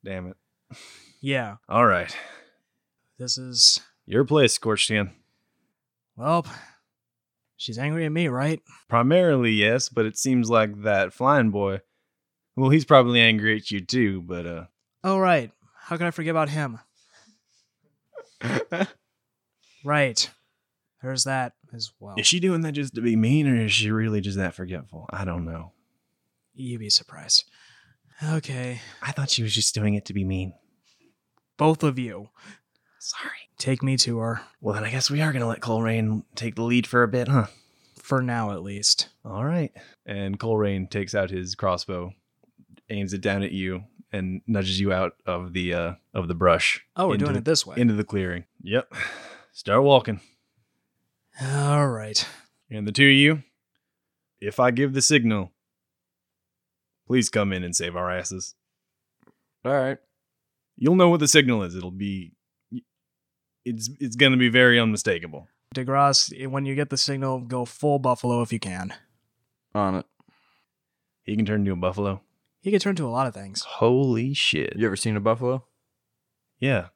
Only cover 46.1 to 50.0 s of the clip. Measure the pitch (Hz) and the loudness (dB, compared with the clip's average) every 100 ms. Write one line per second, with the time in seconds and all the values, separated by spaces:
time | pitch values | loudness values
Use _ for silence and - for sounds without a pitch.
46.1 | - 87 85 90 82 - - _ - 185 | -6 -4 2 4 4 2 -2 _ -4 0
47.1 | 104 147 131 120 160 - - 120 104 104 | 0 0 -2 0 0 -2 2 2 2 -2
48.1 | 104 92 87 87 _ 87 110 - - - | -4 -4 -6 -12 _ -4 -4 -4 -10 -10
49.1 | - - - _ - - 104 139 135 | -10 -18 -20 _ -14 0 4 6 6